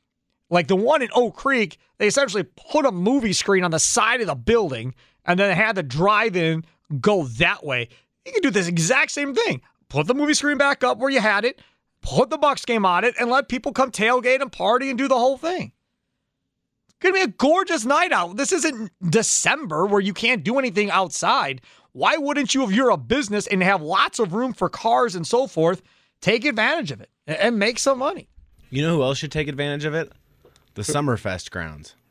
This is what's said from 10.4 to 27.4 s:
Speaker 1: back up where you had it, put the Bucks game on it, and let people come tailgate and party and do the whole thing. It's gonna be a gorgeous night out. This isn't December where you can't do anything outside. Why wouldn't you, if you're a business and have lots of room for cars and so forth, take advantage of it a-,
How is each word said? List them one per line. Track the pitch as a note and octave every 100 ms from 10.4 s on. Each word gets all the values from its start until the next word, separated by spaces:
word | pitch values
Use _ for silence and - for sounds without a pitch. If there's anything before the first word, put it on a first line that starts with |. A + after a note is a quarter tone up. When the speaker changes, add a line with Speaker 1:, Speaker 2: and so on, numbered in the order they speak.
| C#4+ C#4+
Speaker 1:
back | C#4+ C#4+
up | B3 A3+
where | C4
you | C4+
had | G#3+ G3+
it, | A3+ - _ _ _ _
put | - C3 C4+
the | D#4
Bucks | D4 C4+
game | - A#3 G3
on | F3
it, | A3 A3+
and | A#3
let | C4 -
people | B3 -
come | A#3 C4
tailgate | - G#3+ B3+ B3 B3+
and | -
party | - F#3 A#3+ C4+
and | B3
do | C4+
the | B3+
whole | B3 C4+
thing. | D#4+ F4+ C#3+ - _ _ _ _ _ _ _ _ _ _ _
It's | _
gonna | F4+
be | F#4+
a | F#4
gorgeous | F#3 C4+ E4+ F#4 E4 A3
night | D4 F4+
out. | B3 F3 G3
This | C#4
isn't | F4+ D#4+ B3+ G#3+ - F3+
December | F3+ G#3+ - - C#4 C4 D3+ G3
where | G3+
you | G3
can't | G3 A#3+ B3
do | C#3+ B3+
anything | C4 F#3 G#3
outside. | F3+ F#3 - E3+ B3+ D#3+ C3 - - _
Why | - F#3 D#4
wouldn't | C#4+ C#4+ C4
you, | C4
if | C4
you're | F#3+ C4
a | F#3+
business | A#2 B3+ A#3 G#3 -
and | G3
have | F3+ G3
lots | D3+ F#3+ C#4 -
of | G#3+
room | F#3 B3+
for | - F3+
cars | - A3+ A#3+ B3 F#3
and | E3
so | A#3+ C4+
forth, | - E3 E3+ - _ _ _
take | - A3+ C4
advantage | A3+ A3+ D#4+ G#3
of | A2
it | G#2 _ -
a-, | D#3